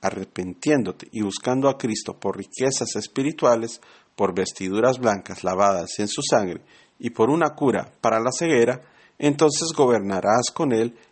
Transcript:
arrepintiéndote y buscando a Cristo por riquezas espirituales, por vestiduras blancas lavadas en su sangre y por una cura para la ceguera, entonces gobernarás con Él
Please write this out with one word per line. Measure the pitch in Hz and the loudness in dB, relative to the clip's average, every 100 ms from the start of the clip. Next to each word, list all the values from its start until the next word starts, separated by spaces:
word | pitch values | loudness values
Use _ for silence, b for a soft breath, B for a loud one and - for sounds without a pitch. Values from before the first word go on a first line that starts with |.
arrepintiéndote | 98 95 95 - 92 90 - 147 98 - - | -6 -6 -8 -8 -10 -6 0 2 0 -6 -12
y | - | -6
buscando | 101 95 - 127 135 | -4 -4 -4 0 0
a | 135 | 0
Cristo | 120 107 - - | -2 -4 -8 -8
por | 101 95 | -6 -6
riquezas | 98 - 131 135 117 107 | -10 -4 -2 -2 -4 -6
espirituales, | - - 135 156 139 117 113 - b b b - | -6 -4 -4 0 2 2 0 -10 b b b -2
por | 98 90 | -2 0
vestiduras | 92 - 95 98 120 123 | -4 -4 -4 2 2 2
blancas | 123 101 92 95 92 | 0 0 -4 -8 -4
lavadas | 92 101 95 87 - | 2 2 2 -2 -6
en | 104 | -6
su | - | -4
sangre | 143 131 98 82 b b b _ | 0 2 2 -4 b b b _
y | 120 | -8
por | - 113 | 0 2
una | 156 156 | 2 0
cura | 147 143 101 - _ | 0 0 0 -4 _
para | 117 110 | 0 2
la | 117 127 | 0 -2
ceguera, | 170 139 117 123 b b b - | 2 4 4 0 b b b -2
entonces | 143 147 156 143 165 156 | 0 4 4 2 -2 2
gobernarás | 131 117 98 98 98 110 123 | 4 2 0 -2 2 2 2
con | - 156 | -2 0
Él | 117 117 b b | 0 0 b b